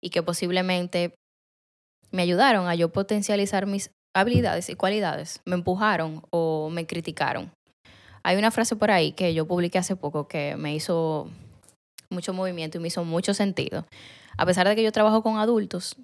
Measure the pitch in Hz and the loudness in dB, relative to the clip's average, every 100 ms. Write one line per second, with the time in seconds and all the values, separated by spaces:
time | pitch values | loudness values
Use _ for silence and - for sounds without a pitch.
0 | 180 175 170 170 175 180 185 180 175 175 | -2 -2 -2 -2 0 0 0 0 0 -2
1 | 175 _ _ _ _ _ _ _ _ _ | -2 _ _ _ _ _ _ _ _ _
2 | _ 185 175 180 269 220 180 170 170 196 | _ -2 2 4 6 4 2 0 0 0
3 | 196 208 202 202 196 196 196 196 - _ | 0 -2 0 0 0 0 -2 -4 -6 _
4 | _ 185 208 247 226 165 180 - 190 208 | _ 0 2 2 2 -2 -6 -2 -2 0
5 | 185 151 170 - - 180 175 185 214 180 | -2 -4 -8 -12 -4 -4 -2 0 2 0
6 | 160 156 - 170 165 156 156 170 165 165 | -2 -6 -4 -2 0 0 -2 -6 -6 -8
7 | 170 175 143 117 - _ _ _ - - | -8 -4 -2 -2 -8 _ _ _ -20 -20
8 | - - - 185 220 226 233 214 214 190 | -20 -6 0 4 4 2 0 2 4 4
9 | 156 - 180 160 160 175 175 185 180 185 | 2 0 0 0 0 0 0 0 -2 -4
10 | 151 151 147 160 143 143 151 151 156 170 | -4 -4 -4 -6 -4 -4 -4 -4 0 0
11 | 160 156 - - - - - _ _ - | 0 -2 -6 -14 -20 -20 -20 _ _ -20
12 | _ 180 175 185 185 175 160 170 170 175 | _ -8 -6 -4 -4 -4 -6 -6 -6 -4
13 | 170 170 185 202 202 180 - - 165 - | -2 0 0 0 0 0 -4 -6 -10 -18
14 | - - - - 170 180 185 214 220 214 | -20 -20 -14 0 2 4 4 4 2 4
15 | 214 220 220 220 214 233 202 180 - - | 4 4 2 0 2 2 0 -6 -8 -14